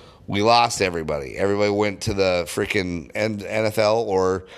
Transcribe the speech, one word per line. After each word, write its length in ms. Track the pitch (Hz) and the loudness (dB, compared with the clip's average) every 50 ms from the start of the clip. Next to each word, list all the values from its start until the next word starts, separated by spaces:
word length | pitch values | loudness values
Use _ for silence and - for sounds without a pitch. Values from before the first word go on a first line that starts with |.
| - - - - - - | -20 -20 -20 -20 -12 -6
we 160 | 92 98 104 | -2 0 4
lost 380 | 113 120 117 120 120 - - | 4 6 6 4 2 2 0
everybody. 560 | 101 92 85 85 80 76 76 73 69 65 52 - | 0 0 0 -2 -4 -4 -4 -6 -6 -8 -4 -2
Everybody 340 | 95 98 101 101 104 104 | 0 0 2 2 2 2
went 300 | 101 101 104 104 98 - | 2 2 0 0 -2 -4
to 120 | - - 104 | -6 -4 -2
the 300 | 98 95 92 90 87 85 | 0 2 2 2 0 -2
freaking 640 | 80 - - 104 95 - 104 92 90 85 85 73 - - | -2 -4 -4 -4 -2 -2 -2 -2 -2 -4 -6 -8 -8 -6
N-, 260 | 104 107 110 110 101 98 87 | -4 -2 -2 -4 -6 -8 -6
N 180 | 104 110 110 | -4 -2 -2
F 120 | 110 104 - | -2 0 2
L 220 | 107 104 110 117 | 2 2 2 2
or 460 | 117 107 95 95 92 92 92 92 92 - - | 0 0 2 2 2 2 0 -2 -4 -10 -18